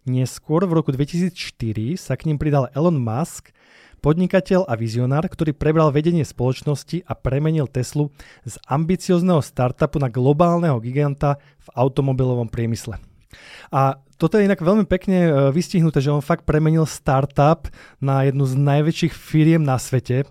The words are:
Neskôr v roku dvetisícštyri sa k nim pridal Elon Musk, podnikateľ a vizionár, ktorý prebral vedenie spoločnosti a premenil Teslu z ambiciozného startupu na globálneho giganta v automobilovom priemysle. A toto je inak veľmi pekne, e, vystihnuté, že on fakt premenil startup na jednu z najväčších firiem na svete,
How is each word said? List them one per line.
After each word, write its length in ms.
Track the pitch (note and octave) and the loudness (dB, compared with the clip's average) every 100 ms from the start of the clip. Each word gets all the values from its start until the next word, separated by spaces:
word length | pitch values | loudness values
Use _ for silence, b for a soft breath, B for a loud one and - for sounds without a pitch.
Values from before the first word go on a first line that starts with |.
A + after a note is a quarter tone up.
| B2+ | -4
Neskôr 560 | B2+ B2+ - - D#3 F#3+ | -2 -2 -6 -2 0 2
v 80 | E3 | 0
roku 160 | D3 | 0
dvetisícštyri 1040 | C3 C#3+ E3+ F3+ - - - A2+ G#2+ A2+ F3+ | -2 -4 -2 -4 -4 -14 -8 -6 -4 -4 -6
sa 160 | - | -6
k 160 | C3 D#3+ | -6 -4
nim 80 | D3 | -2
pridal 320 | D3+ C#3+ B2 C3+ | 0 0 0 0
Elon 240 | E3+ D#3 | 0 0
Musk, 480 | A#2 A2+ E3 - - b b b b b | -2 -2 -6 -8 -20 b b b b b
podnikateľ 720 | C#3+ E3 F3+ F#3+ F3+ F#3 F#3+ | 0 2 2 0 2 0 0
a 80 | A2 | -2
vizionár, 480 | A2+ A2+ B2 C#3+ F3+ | -4 -2 0 0 -2
ktorý 320 | - D#3 C#3+ | -4 -4 0
prebral 320 | D3+ D#3 D#3 | 0 2 2
vedenie 320 | C#3 D#3 E3+ | 2 2 0
spoločnosti 880 | C3 - B2 C3 - C#3 - E3 - | -2 -2 -4 -2 -4 -6 -6 -10 -8
a 80 | - | -8
premenil 480 | C3 C3+ D#3 D#3+ C3+ | -4 -2 0 0 -2
Teslu 480 | B2+ A#2+ D3 D3 B B B A#2+ | -4 -4 -2 -4 B B B -16
z 160 | - - | -16 -4
ambiciozného 720 | C#3 D#3+ F#3 - F3 F#3 E3 | -2 0 -2 2 2 4 2
startupu 560 | - - B2 - D3+ D3+ | 0 -2 -2 0 -2 0
na 160 | C3+ | -2
globálneho 640 | A#2+ B2+ D3 F3 E3+ E3+ B2 | 0 2 4 4 2 2 0
giganta 640 | A#2 C3 D3 C#3 D3 C#3+ b b - | -2 -2 -2 0 -2 -2 b b -12
v 20 | |
automobilovom 720 | - C3+ C3 C3+ C3 B2+ B2 A2+ | -2 0 2 0 0 0 0 -4
priemysle. 560 | A#2 A#2 A2+ - G2 - _ _ B B B B | -4 -2 -4 -6 -12 -14 _ _ B B B B
A 240 | C3+ C3+ C#3 _ _ | 0 0 -2 _ _
toto 240 | E3 A3 | 0 2
je 80 | G3+ | 2
inak 160 | G3 | 2
veľmi 240 | E3 G#3+ F#3+ | 2 2 2
pekne, 400 | F#3 - F#3 E3+ | -2 0 2 2
e, 20 | C#3 C#3 | 4 2
vystihnuté, 480 | C#3+ - F#3 D#3+ D3 | 0 -2 0 2 0
že 80 | C3+ | 0
on 160 | D3 | -2
fakt 240 | - E3+ - | -2 -4 0
premenil 400 | D3+ D#3 D#3+ D#3 | 0 2 2 0
startup 800 | - - C3+ C#3 - C#3+ E3 - B B B | -4 -2 0 0 2 2 2 -4 B B B
na 240 | C#3 C3+ | -2 0
jednu 240 | C3+ C3+ C3+ | 0 0 0
z 80 | C3 | 0
najväčších 560 | C#3+ C#3+ D3+ - D#3+ | 2 2 0 0 -4
firiem 480 | - - D#3 D#3 E3 | -4 -2 2 4 4
na 160 | D3 B2+ | 2 -2
svete, 480 | - C3 - B2 C#3 | -2 -4 -2 -4 -4